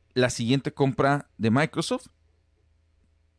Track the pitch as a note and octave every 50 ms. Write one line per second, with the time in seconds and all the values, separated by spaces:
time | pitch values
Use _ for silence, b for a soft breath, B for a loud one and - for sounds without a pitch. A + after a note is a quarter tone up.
0 | _ _ - B2 B2+ A#2+ - - A#2+ A2+ C3+ C#3 - - - - C#3 C#3 - -
1 | C3 C#3 C#3+ C#3+ - _ _ - G#2+ A2+ A2 C3+ D#3 D#3 - - - - B3+ B3+
2 | - - _ _ _ _ _ _ _ _ _ _ _ _ _ _ _ _ _ _
3 | _ _ _ _ _ _ _